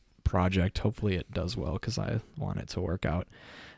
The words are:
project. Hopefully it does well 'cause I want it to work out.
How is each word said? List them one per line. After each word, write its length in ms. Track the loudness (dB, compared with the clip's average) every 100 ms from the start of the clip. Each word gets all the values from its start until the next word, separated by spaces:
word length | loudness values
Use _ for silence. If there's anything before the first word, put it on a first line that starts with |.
| _ _
project. 560 | 2 4 4 4 2 2
Hopefully 360 | 0 0 0 0
it 160 | -2
does 240 | -4 -2 -2
well 220 | -2 -2
'cause 220 | -2 -2
I 220 | -2 -2 -4 -6
want 220 | -4 -4
it 80 | -6
to 120 | -4
work 240 | -2 -2 0
out. 220 | -2 -4 -10 -20 -20 -20